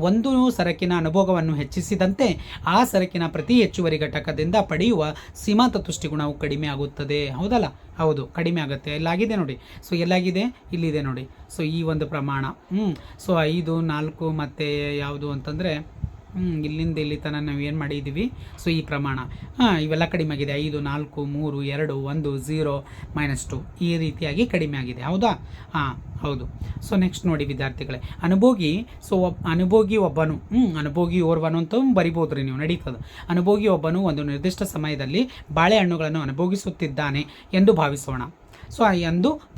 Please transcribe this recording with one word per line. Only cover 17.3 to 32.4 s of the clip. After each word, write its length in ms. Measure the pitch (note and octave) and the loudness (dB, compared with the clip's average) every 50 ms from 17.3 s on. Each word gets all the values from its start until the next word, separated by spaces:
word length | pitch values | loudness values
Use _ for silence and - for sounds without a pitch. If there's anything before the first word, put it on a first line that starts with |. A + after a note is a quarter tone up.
| D3+ D3 D3 | -4 -4 -4
ನಾವು 180 | D3 C#3+ C#3+ | -4 -4 -2
ಏನ್ 180 | C#3+ D3 D3+ D#3 | -2 -2 -4 -4
ಮಾಡಿದೀವಿ? 540 | D3 C#3 D3 C#3+ C#3 C#3+ C3+ E3 A3+ B3+ - - - - - - - | -4 -4 -4 -6 -6 -6 -4 -2 -2 -4 -4 -8 -16 -16 -16 -6 -2
So 60 | F3+ | 0
ಈ 120 | E3 D#3+ D3+ | 0 0 0
ಪ್ರಮಾಣ, 360 | - D3+ C#3 C#3+ C#3 C3+ C3 B2+ - - - - - - - | -2 -2 -2 -2 -2 -2 -4 -6 -8 -10 -12 -14 -12 -2 2
ಹಾ, 200 | B3 A3+ F#3 D#3+ | 4 4 4 2
ಇವೆಲ್ಲ 260 | D#3 D3+ D#3 D#3+ E3+ | 2 0 0 0 0
ಕಡಿಮೆ 280 | E3 - E3+ D#3+ D#3 D3 | 0 0 -2 -2 -2 -2
ಆಗಿದೆ. 180 | C#3 C#3+ C#3+ C#3+ | -2 -2 -2 -2
ಐದು, 280 | C#3+ D3+ D#3 D3 D3 | -2 -2 -2 -4 -4
ನಾಲ್ಕು, 440 | D3 C#3+ C#3 D3 D3+ D3 - D3 C#3+ | -4 -4 -4 -4 -6 -6 -6 -8 -6
ಮೂರು, 340 | C#3+ C#3+ D3 D#3 D3+ C#3+ C#3 C#3 | -4 -4 -4 -4 -4 -4 -4 -4
ಎರಡು, 340 | C#3 C#3 C#3+ D#3 D3 C#3 C#3 C3+ C#3 C#3+ | -4 -2 -2 -2 -2 -2 -4 -4 -2 -2
ಒಂದು, 260 | D#3+ D3 C#3+ C#3 C3+ | -2 -2 -2 -2 -4
ಝೀರೋ, 380 | B2+ C#3+ D#3 D#3 D#3 D3 C#3+ C#3 C#3 - - - - - - | -4 -4 -2 0 0 0 -2 -2 -6 -10 -14 -14 -14 -8 -4
ಮೈನಸ್ 280 | D3+ D3 C#3+ C#3 - - - | -2 -2 -2 -2 -4 -4 -6
ಟು, 80 | C#3 B2+ E3+ - - - | -8 -8 -8 -10 -6 -4
ಈ 180 | F3+ E3+ E3+ E3 D#3+ | -2 0 0 0 0
ರೀತಿಯಾಗಿ 420 | D3+ - - E3 D3 C#3+ F3+ A#3+ | -2 -2 -4 -4 -4 0 0 0
ಕಡಿಮೆ 320 | A#3+ - F3 D#3+ D3 C#3+ C3+ | 0 2 0 0 0 -2 -4
ಆಗಿದೆ. 240 | B2+ B2 B2 A#2+ B2 | -6 -6 -8 -6 -4
ಹೌದಾ? 300 | D3 F3+ F#3+ A3+ A3+ F#3 - - - - - - - - | -2 -2 2 2 2 2 0 -6 -14 -14 -16 -16 -6 -4
ಹಾ, 100 | D#3+ C#3+ C3+ - - - - - - - | -2 -2 -2 -4 -8 -12 -12 -12 -6 -4
ಹೌದು. 240 | D3 C#3 - - - - - - - - - - - | -4 -4 -4 -6 -8 -10 -10 -8 -8 -8 -8 -4 0
So 120 | G#3+ G3 | 2 2
ನೆಕ್ಸ್ಟ್ 260 | F#3 F3+ F#3 - - | 2 2 0 -2 -2
ನೋಡಿ 180 | F3+ D#3+ D3 D3 | 0 0 0 0
ವಿದ್ಯಾರ್ಥಿಗಳೇ, 540 | C#3+ C#3+ B2+ C3+ C3+ C3 - C#3 C#3+ C3 B2 - - - - F3+ | -2 -4 -4 -4 -4 -4 -6 -8 -8 -8 -8 -8 -10 -10 -4 0
ಅನುಭೋಗಿ, 640 | E3+ F#3+ G3 G#3+ B3+ B3 G3 E3+ D3 D#3+ G3+ A#3+ - - - - - | 2 4 6 6 6 6 6 2 0 0 0 -4 -8 -12 -16 -6 -2
so 60 | G#3 | 0
ಒಬ್-, 320 | F#3 F3+ F3 F3 - - | 2 2 2 0 -2 -2
ಅನುಭೋಗಿ 500 | F3+ E3 E3+ F#3 F3+ G3+ A3 A3 F#3+ A3 | 0 2 2 2 6 6 6 6 6 4
ಒಬ್ಬನು, 400 | G#3+ F#3+ E3 C3+ D#3 D#3+ D#3 D#3 | 2 2 2 2 2 0 0 0
ಹ್ಮ್, 400 | - - - G#3 A#3+ B3+ G3 D#3+ | -4 -4 -2 2 2 2 2 2
ಅನುಭೋಗಿ 440 | D#3 D3 D3+ C#3+ F3 F3 E3+ F3 F#3 | 0 -2 -2 0 0 0 2 2 2
ಓರ್ವನು 380 | E3+ D#3+ E3 D#3+ D#3+ D#3+ E3 E3+ | 4 4 2 2 2 0 0 0
ಅಂತ 160 | E3+ D#3+ A3 A#3+ C4+ C4+ A#3+ | -2 0 0 2 2 4 4
ಬರಿಬೋದ್ರಿ 480 | F#3+ E3+ E3+ E3 E3+ E3 C#3+ D#3 C#3 | 4 4 2 2 0 0 0 0 -2